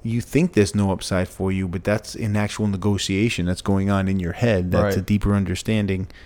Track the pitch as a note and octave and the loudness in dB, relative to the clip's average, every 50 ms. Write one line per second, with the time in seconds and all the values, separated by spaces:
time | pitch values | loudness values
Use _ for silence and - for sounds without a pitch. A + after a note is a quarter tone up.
0 | - A#2 A2+ A#2+ - - - C#3 F3 F3+ - G#2 G2+ G2 - G#2 G2+ G2 F#2 F#2 | -6 -4 -2 -4 -2 0 2 2 2 2 4 4 2 4 2 2 2 2 0 -2
1 | - - G2 F#2 F#2 - - - F#2 F#2+ F#2+ F#2+ F#2+ F2+ E2+ F#2+ - G2+ G#2 A2 | -4 -2 -2 0 -2 -2 -4 -4 -2 -2 0 0 -2 -2 -4 -4 -2 -2 -2 -2
2 | - - - - A2+ G#2+ G#2 G#2 G#2 G#2 - - G#2+ G#2 G2 F#2 F2 G#2 G2+ F#2+ | -2 -6 -10 -6 -4 -2 0 0 0 -2 -2 -2 -2 -2 -2 0 0 0 0 0
3 | - - F#2+ F#2+ A2 A#2+ - - F2 F2+ F2+ - - - G2 G2 F#2+ G2 G2+ G2 | 0 -2 0 0 0 0 0 0 -2 -2 -2 -2 0 0 0 2 2 2 2 2
4 | F#2+ F#2+ G2 F#2+ F2+ E2+ - - B2 A#2+ G#2+ F2+ F2+ F2+ F2 F2+ G#2 G2+ F#2+ F#2+ | 2 0 0 0 -2 -2 -2 0 2 2 2 2 2 2 2 2 2 2 0 0
5 | F2+ - G#2 G2+ - G2+ G2+ G2+ G2 F2+ F#2+ - - - A2 G#2+ G#2 F#2+ G2 F#2 | 0 2 0 2 2 2 2 2 2 0 -2 -4 -2 0 0 0 0 0 0 -2
6 | F#2+ - - - - | -4 -6 -10 -16 -20